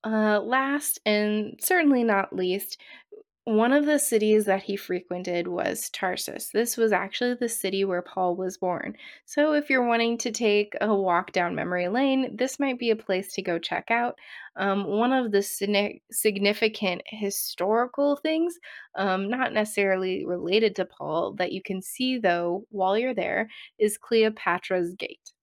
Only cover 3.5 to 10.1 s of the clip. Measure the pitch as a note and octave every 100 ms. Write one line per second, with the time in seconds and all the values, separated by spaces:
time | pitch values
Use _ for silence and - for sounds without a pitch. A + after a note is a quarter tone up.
3.5 | G#3+ A#3 C#4 D4 D4 - A3+ G#3+ G#3+ G3+
4.5 | F#3+ G3 G3 - F3+ F3 F3+ F#3 F3 F3
5.5 | F3 - G#3+ - - F#3+ F#3 - - -
6.5 | G3+ A#3 - A3+ F#3 F#3+ - B3 A#3+ A#3+
7.5 | - F#3+ G3 G3 F3 F3+ - F3+ F3 F#3
8.5 | F#3+ F#3 F3 - G#3+ - - _ - D4+
9.5 | D4 D4 C4 A#3+ A#3 A#3